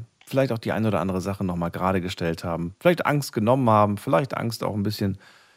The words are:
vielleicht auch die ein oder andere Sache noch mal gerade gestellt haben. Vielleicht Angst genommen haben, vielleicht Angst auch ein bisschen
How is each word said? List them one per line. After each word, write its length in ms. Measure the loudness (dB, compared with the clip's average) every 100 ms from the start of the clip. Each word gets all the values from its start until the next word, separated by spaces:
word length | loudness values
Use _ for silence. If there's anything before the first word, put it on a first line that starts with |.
| -10 _ -4
vielleicht 260 | 0 0
auch 60 | -2
die 140 | -2
ein 140 | 0 0
oder 140 | 0
andere 220 | 0 -2
Sache 220 | -4 -4
noch 120 | -4 -2
mal 140 | -4
gerade 320 | -2 0 0
gestellt 420 | -2 -4 -4 -4
haben. 320 | -4 -4 -6 0
Vielleicht 260 | 2 2 2
Angst 260 | 0 -2
genommen 380 | -2 2 4 6
haben, 280 | 6 4 2
vielleicht 380 | 0 0 0 -4
Angst 280 | -6 -4
auch 100 | -4
ein 100 | -2
bisschen 340 | -2 -2 -2 -4 -10 -20 _